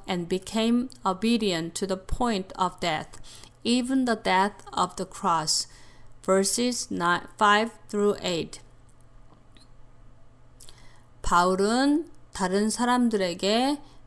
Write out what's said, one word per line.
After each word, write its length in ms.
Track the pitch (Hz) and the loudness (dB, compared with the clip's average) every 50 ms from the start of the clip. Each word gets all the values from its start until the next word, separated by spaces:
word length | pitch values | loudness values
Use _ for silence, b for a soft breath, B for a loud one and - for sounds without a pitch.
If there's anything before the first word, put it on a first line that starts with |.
| - | -6
and 220 | - 190 175 170 170 | -4 -4 -4 -2 -2
became 600 | 185 185 - - - 226 220 233 233 247 247 - - - - | -4 -4 -4 -4 -2 0 2 2 2 0 0 -4 -10 -4 -2
obedient 680 | - 180 185 220 226 240 226 220 196 175 165 165 165 - | -2 0 0 2 2 2 2 2 0 0 -2 -4 -6 -6
to 120 | - 196 | -6 -4
the 100 | 185 190 | -4 -4
point 560 | 190 - - - - 247 233 214 185 190 - - | -6 -4 -6 -2 -2 0 0 0 -2 -4 -8 -2
of 220 | - 185 175 - - | -2 -2 -2 -2 -4
death, 400 | 180 170 156 156 - - - - B B B B B B B - - | -4 -2 -2 -4 -6 -10 -14 -18 B B B B B B B -6 0
even 400 | 233 240 254 247 254 269 262 254 | 0 2 2 2 0 0 0 2
the 100 | 240 226 | 0 0
death 480 | 220 - 190 185 185 196 208 - - - - | 0 0 2 2 2 2 0 -2 -8 -16 -6
of 220 | - - 180 180 - | -2 -2 -2 -2 -2
the 100 | - 180 | -8 -10
cross. 640 | - - - 202 185 165 160 156 160 - - - b b b b b b b b b b - | -10 -10 -4 -2 0 0 0 0 0 -2 -2 -4 b b b b b b b b b b -8
Verses 680 | - - 190 190 196 196 - 233 240 247 240 - - - | 0 2 2 4 4 2 0 0 0 -2 -2 -4 -6 -6
nine, 340 | 190 180 175 175 175 170 - - - | -4 0 2 2 2 0 -2 -8 -2
five 360 | - 220 202 208 214 226 233 - - - - | 2 4 4 6 4 2 0 -6 -12 -14 -6
through 280 | - 208 208 202 196 - | -2 0 2 2 0 0
eight. 380 | - 185 175 160 151 - - - - - - - - - - - - - - - - - - - - - - - - - - - - - - - - - - - - - - - - - - B B B B B B B B B B B B - | -2 -4 -2 -2 -4 -6 -10 -16 -20 -20 -20 -20 -20 -20 -20 -20 -20 -20 -20 -20 -20 -20 -20 -20 -20 -20 -20 -20 -20 -20 -20 -20 -20 -20 -20 -20 -20 -20 -20 -20 -20 -20 -20 -20 -20 -20 -20 B B B B B B B B B B B B -8
바울은 840 | - - 180 175 180 185 185 185 196 214 233 254 277 285 294 339 311 - - - - - | -2 2 4 4 6 4 4 2 2 2 2 4 4 4 2 2 0 -4 -12 -20 -20 -14
다른 380 | - - 196 180 190 202 208 220 | -4 -2 -2 0 2 0 0 0
사람들에게 1120 | - - 240 240 247 247 240 233 226 202 185 175 170 185 190 196 214 233 254 277 294 285 B B B B B | 0 0 2 2 2 4 2 2 2 2 0 -2 -2 -2 0 2 2 2 2 0 0 -4 B B B B B